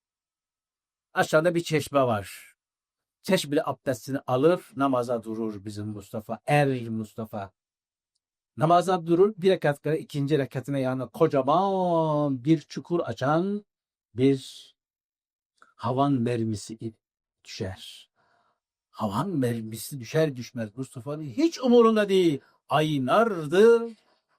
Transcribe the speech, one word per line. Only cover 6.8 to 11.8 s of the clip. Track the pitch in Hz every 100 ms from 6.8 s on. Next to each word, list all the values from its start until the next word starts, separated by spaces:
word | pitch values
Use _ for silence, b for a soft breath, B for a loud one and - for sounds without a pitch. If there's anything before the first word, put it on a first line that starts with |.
| 113
Mustafa. | 110 107 - 110 107 98 _ _ _ _ _ _ _ _ _ _ -
Namaza | 156 175 175 185 165
durur, | 170 202 214
bir | 190
rekat | 180 151 143
kala | 147 156
ikinci | - 147 139 147
rekatine | 131 135 123 139
yani | 127 131 123
kocaman | - 160 139 131 160 196 190